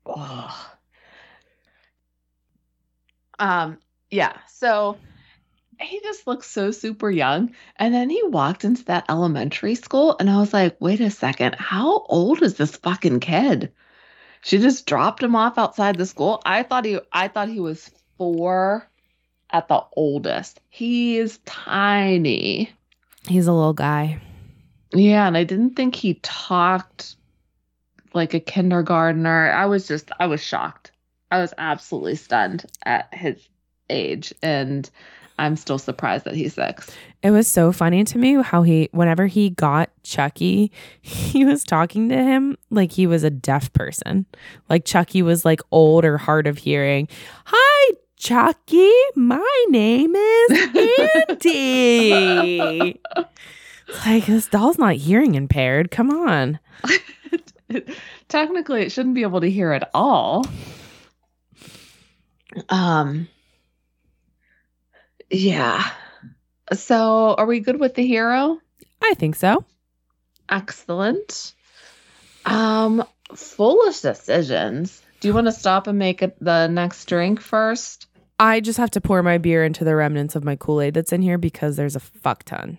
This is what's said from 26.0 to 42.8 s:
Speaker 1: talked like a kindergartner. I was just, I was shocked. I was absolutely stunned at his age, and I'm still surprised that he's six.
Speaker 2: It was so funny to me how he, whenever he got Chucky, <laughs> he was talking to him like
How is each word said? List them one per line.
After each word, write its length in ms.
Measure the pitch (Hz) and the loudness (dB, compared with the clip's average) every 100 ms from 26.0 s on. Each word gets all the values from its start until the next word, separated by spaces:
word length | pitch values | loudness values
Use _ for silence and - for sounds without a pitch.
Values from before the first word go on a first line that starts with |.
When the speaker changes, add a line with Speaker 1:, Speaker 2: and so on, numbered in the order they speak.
| 196 - | -4 -4
Speaker 1:
talked 960 | - - - 180 175 185 - - - - _ _ _ _ _ _ _ _ _ | -8 -14 -4 0 2 0 -4 -20 -20 -20 _ _ _ _ _ _ _ _ _
like 200 | 175 160 165 | -4 -2 -4
a 40 | |
kindergartner. 1120 | - 196 180 175 160 170 165 160 165 165 160 | -4 -2 0 0 0 0 2 0 0 2 2
I 140 | - 202 | 2 0
was 220 | 202 190 | -2 -2
just, 240 | 151 - - | -8 -8 -6
I 80 | 175 | -4
was 140 | 151 | -4
shocked. 480 | - - - - - _ _ _ _ | -6 -8 -8 -12 -20 _ _ _ _
I 80 | 185 | -2
was 140 | 175 - | -2 -6
absolutely 580 | 160 147 - - - 151 | -6 -6 -8 -8 -6 -8
stunned 500 | - 117 95 87 - - - | -4 -2 -2 -6 -12 -12 -4
at 260 | 120 - | -4 -6
his 360 | 180 175 - _ _ _ _ _ | -8 -8 -8 _ _ _ _ _
age, 420 | - 73 95 - - | -6 -6 -8 -12 -8
and 440 | 160 143 135 139 - _ - - - - | -4 -4 -4 -8 -10 _ -20 -20 -16 -6
I'm 160 | 151 156 | -4 -4
still 240 | - 135 | -4 -6
surprised 460 | - 127 120 - - | -6 -6 -4 -4 -6
that 100 | 160 | -6
he's 180 | - | -6
six. 380 | - - - - - - _ | -6 -8 -8 -20 -20 -20 _
Speaker 2:
It 80 | 196 | 2
was 160 | 214 233 | 4 4
so 240 | - 165 | 2 2
funny 320 | 180 165 180 208 | 2 2 2 0
to 120 | 233 | 0
me 220 | 254 277 | 2 2
how 200 | 247 175 | 2 2
he, 280 | 170 160 156 | 4 4 2
whenever 340 | 170 170 165 196 | 0 2 2 0
he 240 | 190 202 | 2 0
got 400 | 180 151 147 165 _ | 0 0 0 -2 _
Chucky, 680 | - - 143 - 180 190 208 - - | -10 -4 -4 -2 0 0 0 -4 -20
<laughs> 140 | _ | _
he 420 | - - - 269 269 | -14 -6 -2 2 2
was 180 | 285 | 2
talking 460 | - 160 170 202 226 | 0 0 0 -2 0
to 60 | 262 | 0
him 420 | 262 262 269 - _ | 2 0 0 -6 _
like 220 | 214 | 0